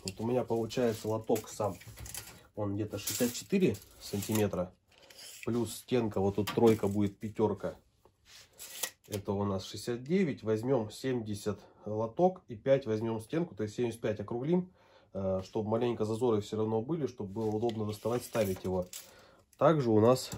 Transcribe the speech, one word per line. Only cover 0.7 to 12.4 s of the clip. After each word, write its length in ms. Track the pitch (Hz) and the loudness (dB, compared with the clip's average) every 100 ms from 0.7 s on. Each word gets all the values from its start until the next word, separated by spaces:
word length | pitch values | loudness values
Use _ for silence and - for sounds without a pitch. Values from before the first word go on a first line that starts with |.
| 135 120 107 107 | 0 0 0 -2
лоток 420 | 110 110 117 - | -4 0 0 0
сам. 260 | - 107 180 - - - - - - - - | -4 -4 -4 -14 -16 -12 -12 -14 -20 -16 -6
Он 200 | 101 101 | -4 -4
где-то 240 | 101 104 | -4 -4
шестьдесят 340 | - - 123 | -4 0 0
четыре 420 | - - 196 160 101 - - | -2 -2 4 4 2 -8 -18
сантиметра. 720 | - 104 95 107 104 90 90 _ _ _ - - - - - | -6 -6 0 2 2 0 -6 _ _ _ -20 -20 -20 -10 -4
Плюс 300 | 117 107 - | -2 -2 -6
стенка, 460 | - 123 113 98 | -2 0 0 2
вот 140 | 98 101 | 0 2
тут 160 | 101 | 0
тройка 360 | - 113 107 101 | 6 6 6 2
будет, 300 | 104 101 - | 2 0 -2
пятёрка. 580 | 110 107 107 98 87 - _ _ _ _ _ - - - - - - - - | -10 0 0 0 -6 -8 _ _ _ _ _ -20 -20 -20 -16 -8 -8 -10 -10
Это 240 | 101 101 | -8 -4
у 100 | 101 | -2
нас 220 | 101 95 - | 0 -2 -6
шестьдесят 380 | 101 - 120 | -10 -6 -6
девять. 400 | 131 190 170 107 | 0 0 0 -2
Возьмём 480 | 107 107 120 131 107 | -2 0 2 0 0
семьдесят 680 | - 131 123 107 101 104 95 - - 104 | -4 -2 -2 -4 -6 -4 -6 -10 -14 -6
лоток 560 | 107 113 - 139 185 | -4 -4 2 2 2